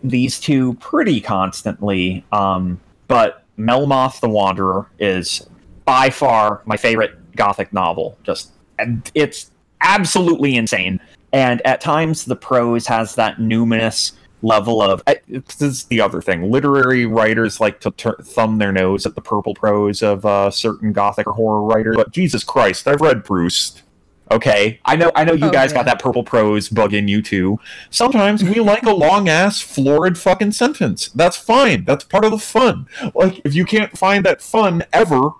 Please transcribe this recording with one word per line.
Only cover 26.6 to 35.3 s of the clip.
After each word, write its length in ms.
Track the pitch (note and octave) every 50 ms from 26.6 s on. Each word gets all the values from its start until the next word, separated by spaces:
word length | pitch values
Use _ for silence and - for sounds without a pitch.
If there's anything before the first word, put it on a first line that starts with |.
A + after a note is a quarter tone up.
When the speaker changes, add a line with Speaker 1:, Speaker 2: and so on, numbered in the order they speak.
| G#2 -
Speaker 1:
bug 260 | A2 A2 G#2+ G2+ G2+
in 140 | G#2 G#2 G2+
you 120 | G2+ G#2+
too. 380 | G#2+ - - G2 F2+ F#2 G#2 A2 - - - - - _
Sometimes 540 | - - A#3 B3+ C4+ A3+ G3 G3+ G#3 G#3+ G#3
we 160 | E3+ G3+ A#3
like 240 | A3+ G#3 G#3 A3+ A#3+
a 80 | A3+ G#3
long 360 | F#3 D3 D#3 F#3 G#3 G3+ E3+
ass, 320 | D#3 E3 F#3 G3+ G3+ -
florid 560 | - - - C#3+ C3+ C3+ D3 D3+ D#3+ F#3 F3+
fucking 360 | E3+ - F#3+ F3+ F#3+ G#3+ G3+ G#3+
sentence. 560 | - B3 C#4 D4+ - G3 B2+ - - - -
That's 280 | _ A#2 E3 F3+ -
fine. 480 | - - - A3 C4 C#4 A#3+ D#3+ G#2 F2+
That's 200 | - C#3 C#3+ -
part 200 | _ - G3 A3
of 60 | A3
the 80 | G#3 G#3+
fun. 480 | - - - - F3 E3 C3 - - - - - B3+ - -
Like, 280 | - F#3 F#3+ F#3 - -
if 100 | C#3+ C#3
you 100 | E3 F3+
can't 340 | - - G#3+ G#3 F#3+ - -
find 260 | - F#3+ G3 G3+ F3
that 160 | F#3+ D3+ -
fun 440 | - - - A3+ A3 G3 E3+ E3+ - _ -
ever 380 | E3 A3 F3+ D3+ B2+ C3 D3+